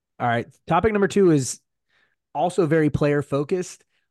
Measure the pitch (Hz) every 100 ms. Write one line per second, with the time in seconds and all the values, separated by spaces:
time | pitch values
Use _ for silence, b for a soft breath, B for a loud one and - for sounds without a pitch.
0 | _ _ 123 117 - _ - 175 220 208
1 | 196 202 185 147 123 - _ _ _ _
2 | _ _ _ 139 170 185 160 160 151 -
3 | 147 147 - 139 147 185 180 - _ _
4 | _